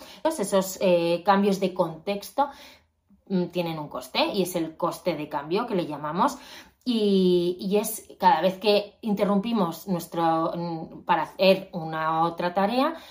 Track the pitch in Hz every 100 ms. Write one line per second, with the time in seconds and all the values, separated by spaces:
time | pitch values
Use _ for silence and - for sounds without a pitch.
0 | - - 320 320 196 196 190 - 190 175
1 | 170 170 202 190 202 190 185 185 170 160
2 | - 202 - - 277 - - - _ _
3 | _ _ - 185 175 180 165 160 147 -
4 | - 226 311 208 175 175 160 - 165 -
5 | 185 151 147 147 151 190 247 190 151 143
6 | 151 170 269 - - - - _ 247 226
7 | 208 190 180 175 175 180 202 202 226 -
8 | - - 180 160 185 185 214 202 - -
9 | 226 202 202 202 226 226 170 156 202 170
10 | - 170 165 160 160 175 170 165 - -
11 | - 170 147 - 190 185 - 175 160 160
12 | 160 160 165 170 - 196 202 247 294 320
13 | -